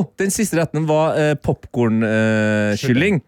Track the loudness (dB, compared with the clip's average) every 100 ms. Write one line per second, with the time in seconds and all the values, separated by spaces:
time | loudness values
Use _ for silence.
0 | -2 -4 -4 -2 -2 -2 -2 -2 0 0
1 | 0 0 0 0 -2 -4 -4 -2 0 2
2 | 0 2 2 2 0 0 0 -2 0 0
3 | 2 -2